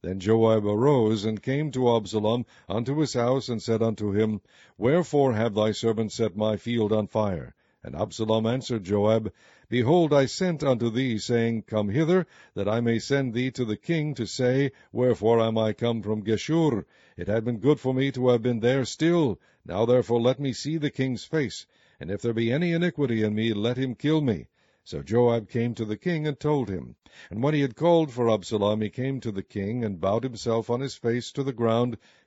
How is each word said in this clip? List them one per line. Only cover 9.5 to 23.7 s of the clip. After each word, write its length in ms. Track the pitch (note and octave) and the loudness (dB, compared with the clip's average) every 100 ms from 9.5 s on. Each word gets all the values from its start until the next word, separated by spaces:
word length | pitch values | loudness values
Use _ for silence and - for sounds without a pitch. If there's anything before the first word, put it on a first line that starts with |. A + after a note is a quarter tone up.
| _ _ | _ _
"Behold, 440 | A#2+ A#2 F3 D#3+ | -2 2 4 4
I 140 | C#3+ C3+ | 2 2
sent 360 | - F#3 D#3 | 0 -2 0
unto 280 | C#3+ B2 A#2 | 0 0 0
thee, 280 | A2 C3 A2 | 0 -2 -2
saying, 440 | - A#2+ A#2 A2+ | 0 0 0 -2
Come 260 | - A2 G#2 | -4 -2 0
hither, 380 | A2 D#3 F#3 E3 - - | 0 2 2 0 -12 -14
that 140 | - G2 | -6 -2
I 120 | A2+ | 0
may 200 | A#2 A#2 | 0 0
send 320 | - C#3 C3 | 0 0 0
thee 180 | A2+ B2+ | -2 -4
to 120 | B2 | -4
the 120 | A#2+ G#2+ | -4 -4
king 380 | - E3 D3+ | -2 -2 -2
to 120 | C#3 G#2+ | -4 -8
say, 440 | - B2 C3 C#3 - _ | 0 0 2 0 -4 _
Wherefore 480 | G#2+ B2+ A2+ G#2+ A#2 | 0 2 2 4 4
am 160 | A2+ A2 | 4 2
I 140 | A2 | 0
come 300 | G#2 A#2+ A#2 | 0 -2 -2
from 200 | G2+ G#2+ | -4 -4
Geshur? 640 | G2+ A2 - D#3+ D#3+ A2+ - _ _ - | 0 -2 0 2 2 0 -6 _ _ -12
It 100 | F2+ | -2
had 180 | A2 | -2
been 140 | A2+ A#2 | -2 0
good 220 | B2 D3 | 2 2
for 140 | C3 | 0
me 180 | C3 C3+ | 0 -2
to 160 | C3 B2+ | 0 2
have 140 | A#2+ | 2
been 180 | A#2 A#2+ | 2 0
there 240 | A#2 C3+ | 2 0
still. 560 | A#2+ - D#3+ F3 D3 F#2 _ _ | -2 0 2 2 0 -2 _ _
Now 220 | - F2+ A2+ | -8 -2 2
therefore 340 | B2+ A#2 A#2+ | 2 2 2
let 180 | A#2 C3 | 2 0
me 140 | C#3+ | -4
see 240 | A#2 C#3 D#3+ | -6 -6 -4
the 140 | D3 | -4
king's 340 | - C3 A#2+ | -2 -2 -2
face, 420 | - D#3+ B2+ - - _ _ _ | -4 -2 -2 -6 -18 _ _ _
and 140 | D2 | -8
if 100 | G2+ | -4
there 120 | A#2 | -2
be 180 | A2+ A#2 | 0 0
any 200 | C3 F3 | 0 0
iniquity 520 | E3+ F3 - C#3 A2+ | 0 -2 0 -2 0
in 100 | G#2+ | 0
me, 200 | G#2+ A2+ | 0 0
let 220 | G#2 A2 | 0 -2